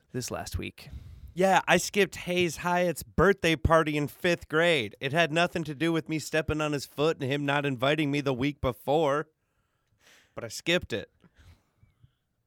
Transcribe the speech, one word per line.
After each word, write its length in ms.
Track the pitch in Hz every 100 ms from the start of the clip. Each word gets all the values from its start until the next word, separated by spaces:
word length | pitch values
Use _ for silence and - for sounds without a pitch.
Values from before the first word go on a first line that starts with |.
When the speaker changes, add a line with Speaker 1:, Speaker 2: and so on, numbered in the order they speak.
| _
Speaker 1:
this 180 | 123 117
last 300 | 87 - -
week. 320 | 98 - - - - - -
Speaker 2:
Yeah, 280 | 165 190 180 -
I 100 | 175
skipped 380 | - 202 190 -
Hayes 400 | 180 180 170 -
Hyatt's 440 | 175 180 180 151
birthday 540 | - - 180 196 165 160
party 420 | - 165 151 151
in 100 | 143
fifth 400 | - 175 170 -
grade. 480 | 156 175 151 101 -
It 140 | 131
had 180 | 160 160
nothing 320 | 160 175 180
to 100 | 156
do 180 | 131 165
with 160 | 165 -
me 120 | 156
stepping 420 | - 156 156 156
on 120 | 151
his 120 | 147 -
foot 320 | - 156 160
and 120 | 131
him 120 | 143
not 220 | 143 143 143
inviting 460 | 123 131 156 143
me 100 | 147
the 140 | 135 123
week 260 | 143 135
before. 680 | 131 - - 151 147 147 156 _ _ _ _ _ _ _ _ - _ -
But 80 |
I 40 | 117
skipped 440 | - - 175 -
it. 160 | 107 - _ _ _ - - _ _ _ _ _ _ _ _